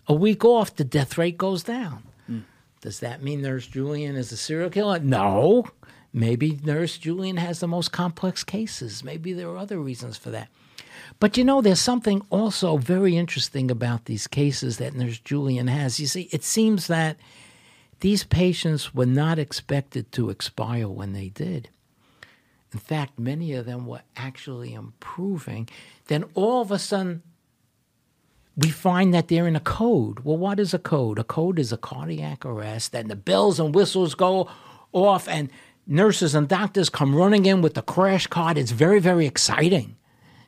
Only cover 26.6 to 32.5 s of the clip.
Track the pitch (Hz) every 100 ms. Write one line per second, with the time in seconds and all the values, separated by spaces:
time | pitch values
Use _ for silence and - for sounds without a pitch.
26.6 | 214 196 - 202 185 170 - _ _ _
27.6 | _ _ _ _ _ _ _ _ _ -
28.6 | 156 151 185 180 190 175 165 170 175 156
29.6 | - - 233 202 107 107 135 160 190 202
30.6 | 196 180 - 151 117 107 113 - 170 175
31.6 | 120 110 - - 156 156 151 147 139